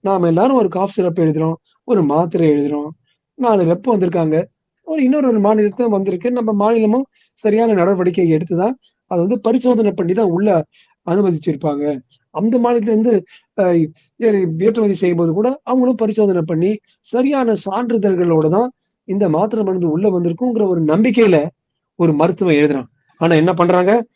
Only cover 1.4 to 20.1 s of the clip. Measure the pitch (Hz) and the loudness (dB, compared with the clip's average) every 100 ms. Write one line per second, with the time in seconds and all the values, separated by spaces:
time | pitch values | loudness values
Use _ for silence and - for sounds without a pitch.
1.4 | 160 165 _ _ - 226 151 147 175 175 | -2 -4 _ _ -4 0 2 0 0 0
2.4 | 165 147 143 147 147 160 _ _ _ - | 2 2 0 -4 -8 -14 _ _ _ -4
3.4 | 247 208 170 170 254 214 180 175 160 160 | 0 2 2 0 0 0 0 0 0 -2
4.4 | - _ _ _ - 320 254 294 277 226 | -4 _ _ _ -8 -2 0 2 0 2
5.4 | 202 214 208 202 240 202 196 185 240 247 | 2 2 0 0 -2 -2 -2 -4 -4 -4
6.4 | 226 214 208 233 214 240 269 _ _ _ | -2 0 0 2 2 0 -2 _ _ _
7.4 | 214 214 233 208 175 196 180 175 170 156 | -2 0 2 2 0 0 -2 0 0 0
8.4 | 170 170 202 262 _ _ _ 180 175 233 | -2 -2 -2 -4 _ _ _ -4 -2 -2
9.4 | 220 247 247 233 214 170 175 185 214 170 | 0 0 0 0 0 -2 -2 0 0 0
10.4 | 208 175 151 _ _ _ - 175 196 160 | 0 0 -2 _ _ _ -4 -2 0 -2
11.4 | 156 147 160 143 147 139 - _ _ - | -4 -4 -4 -4 -4 -6 -10 _ _ -4
12.4 | 214 247 240 240 214 214 226 220 - - | -2 0 0 0 0 0 2 0 -2 -20
13.4 | _ - 185 170 156 - _ _ 240 208 | _ -2 0 0 -2 -6 _ _ 0 0
14.4 | 180 160 196 226 214 190 180 170 170 165 | -2 -2 -2 0 -2 0 -2 0 -2 0
15.4 | 220 277 - 254 247 240 220 214 208 185 | -2 -4 -4 0 0 0 -2 0 0 0
16.4 | 160 160 180 214 _ _ - 233 262 285 | -2 -2 -2 -4 _ _ -8 -2 0 0
17.4 | 247 208 - 196 240 233 196 185 175 160 | 0 -2 -4 -6 -2 -2 0 0 2 2
18.4 | 156 180 247 - _ _ - 190 196 156 | 2 0 -2 -6 _ _ -6 -2 0 0
19.4 | 214 220 196 185 170 156 208 | -2 -2 -4 -2 -2 0 0